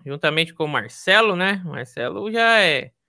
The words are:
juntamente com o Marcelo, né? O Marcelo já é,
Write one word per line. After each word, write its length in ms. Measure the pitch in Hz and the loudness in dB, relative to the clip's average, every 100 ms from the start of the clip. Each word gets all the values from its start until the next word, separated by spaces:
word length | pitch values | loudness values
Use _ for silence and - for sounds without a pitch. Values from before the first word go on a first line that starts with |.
juntamente 480 | - 143 156 156 165 | -8 -4 -2 0 -2
com 120 | - | -2
o 40 | 151 | -2
Marcelo, 680 | 135 107 - - 208 220 180 | -2 -4 -6 2 4 4 2
né? 260 | 190 196 | 0 -2
O 40 | 175 | -6
Marcelo 640 | 135 135 - 123 196 208 | -10 -10 -6 -6 -4 -4
já 300 | 226 226 226 | 0 4 4
é, 300 | 180 139 - _ | 4 0 -4 _